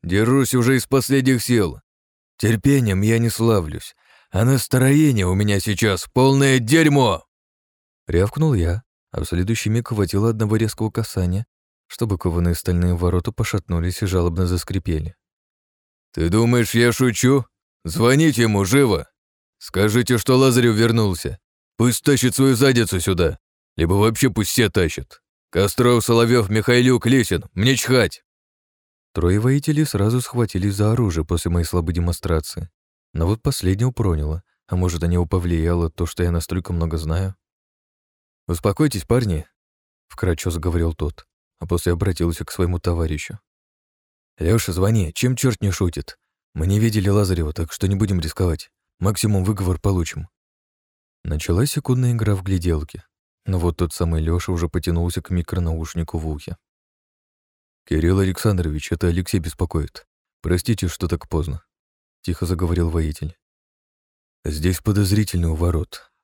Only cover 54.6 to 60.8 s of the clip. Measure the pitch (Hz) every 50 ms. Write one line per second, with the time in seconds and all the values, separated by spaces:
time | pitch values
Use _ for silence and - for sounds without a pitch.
54.6 | 85 82 - 90 - 87 85 85 85 87 - 95 - - 92 90 82 - - 90
55.6 | 87 82 82 80 80 - - 85 82 - - 82 78 80 76 76 - - 85 _
56.6 | _ _ _ _ _ _ _ _ _ _ _ _ _ _ _ _ _ _ _ _
57.6 | _ _ _ _ _ _ 82 78 80 85 95 98 98 95 92 - - 110 98 90
58.6 | 85 78 76 76 - - - - - 87 85 92 90 - - 95 76 80 - -
59.6 | 90 - - 80 71 - _ - _ _ _ _ _ _ _ _ - 80 87 90
60.6 | - - 113 -